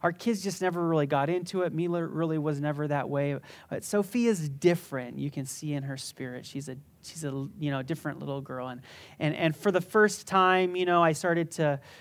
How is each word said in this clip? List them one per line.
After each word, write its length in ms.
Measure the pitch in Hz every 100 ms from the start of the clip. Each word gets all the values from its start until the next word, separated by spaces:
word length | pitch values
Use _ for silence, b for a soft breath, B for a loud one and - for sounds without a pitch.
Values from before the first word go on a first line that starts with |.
our 80 | 170
kids 320 | 175 233 208
just 200 | 190 175
never 260 | 185 175 170
really 180 | 160 143
got 240 | 143 143
into 320 | 180 180 190
it. 100 | 175
Mila 320 | 156 175 170
really 340 | 165 156 165 160
was 220 | 147 143
never 280 | 147 147 151
that 200 | 143 135
way. 300 | 143 143 139 B B B
But 140 | -
Sophia's 640 | - 208 196 240 233 196 151
different. 680 | 139 175 175 - 131 123 127
You 140 | 143
can 160 | 143 131
see 280 | - 151
in 100 | 143
her 140 | 139 135
spirit. 460 | - - 131 123 127
She's 220 | 139 143
a, 60 | 131 - _
she's 200 | - 160
a, 80 | 151 135 139 -
you 100 | 147
know, 120 | 135
different 360 | 131 165 151 131
little 220 | 143 139
girl. 280 | 135 127 127
And, 120 | 123 B B B B
and, 160 | 151 160
and 180 | 165
for 160 | 151 208
the 120 | 180
first 440 | 175 214 214 - -
time, 480 | 190 185 185 185
you 120 | 180 180
know, 180 | 175
I 80 | 165
started 380 | 151 185 170 165
to, 260 | - 151 139 B B